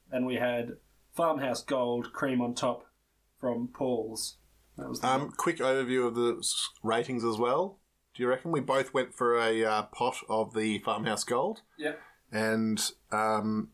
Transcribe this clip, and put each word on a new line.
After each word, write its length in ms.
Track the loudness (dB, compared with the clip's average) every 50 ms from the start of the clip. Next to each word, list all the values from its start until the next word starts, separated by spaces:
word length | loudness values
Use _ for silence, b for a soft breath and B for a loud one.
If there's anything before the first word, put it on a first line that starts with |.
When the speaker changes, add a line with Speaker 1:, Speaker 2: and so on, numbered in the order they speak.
| _ -6
Speaker 1:
and 160 | -4 -2 -2
we 100 | 0 0
had 420 | 0 0 0 0 0 -2 -4 -8 -14 _ _ _ _ _ _
Farmhouse 500 | -4 0 0 0 0 0 -2 -2 -4 -4
Gold 500 | -4 -2 0 0 0 0 0 -2 -4 -6
Cream 280 | -6 -4 -2 0 0 0
on 140 | 0 0 -2
Top 320 | -2 -2 -2 -2 -4 -8 -20 _ _ _ _ _ _ _ _ _ -6
from 300 | -2 -2 -2 -2 -4 -6
Paul's. 680 | -4 -4 -2 0 0 0 -2 -4 -6 -8 -8 -8 -10 _ _ _ _ _ _ _ -16 -12
That 100 | -10 -8
was 120 | -6 -2
the 80 | 0 2
Speaker 2:
Um, 220 | 2 2 0 -4 -4
quick 220 | -2 0 0 0 2
overview 480 | 2 2 2 2 2 2 2 2 2
of 80 | 2 2
the 240 | 2 2 2 2 0
s-, 300 | -2 -4 -2 -2 -4 -6 -6 -4
ratings 420 | -2 0 2 2 0 0 -2 -2 0
as 120 | 0 0 2
well. 400 | 2 2 2 2 0 -2 -4 -12 _ _ _ _ _ _ -6
Do 80 | -2
you 60 | 0 0
reckon? 220 | 0 0 0 -2
We 100 | -2 -2
both 320 | 0 2 2 0 0 0
went 220 | 0 -2 -2 -2 -2
for 240 | 0 2 4 4 4
a, 260 | 4 4 4 4 4
uh, 180 | 2 2 0 -2
pot 320 | -2 -2 -2 0 0 0 -2 -4 -2
of 240 | 0 0 0 0
the 260 | 0 0 0 0 0 0
Farmhouse 440 | 0 -2 -2 0 0 -2 -2 -2 -2
Gold. 380 | 0 0 0 0 0 -2 -6 -12 _ _ -6
Speaker 1:
Yep. 200 | -4 -4 -4 B B B B B _ -6
Speaker 2:
And, 640 | -2 0 2 2 2 2 2 2 0 0 -2 -4 -6 _ _ -4
um, 600 | -2 0 2 2 2 0 0 0 -2 -2 -4 -6